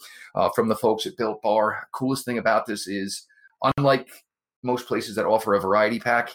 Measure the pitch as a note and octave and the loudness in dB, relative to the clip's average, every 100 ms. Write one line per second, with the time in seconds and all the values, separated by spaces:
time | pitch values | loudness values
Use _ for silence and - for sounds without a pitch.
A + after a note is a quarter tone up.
0 | - - - - F2+ - A2 A2 A#2 A2 | -20 -20 -6 0 2 2 0 2 2 0
1 | - - A2+ G#2+ A2 G#2+ G#2+ A2 - - | -2 -4 -4 -2 0 2 2 -2 -8 -4
2 | C3 C3 - A#2 G#2+ A2 A2+ G#2 F#2 G2 | -2 -2 -4 -2 0 0 0 -6 -6 -6
3 | G2 - - _ _ _ C3 C#3 C#3 C3+ | -6 -8 -14 _ _ _ -2 2 2 2
4 | - - _ _ _ _ B2 B2 - A2+ | -2 -18 _ _ _ _ -4 -4 -2 -4
5 | A2+ G#2 G2 A2 G#2+ G2+ F#2+ G#2 G#2+ A#2 | -4 -4 0 0 2 0 2 4 2 0
6 | A#2+ A#2 A#2 | 0 -2 -2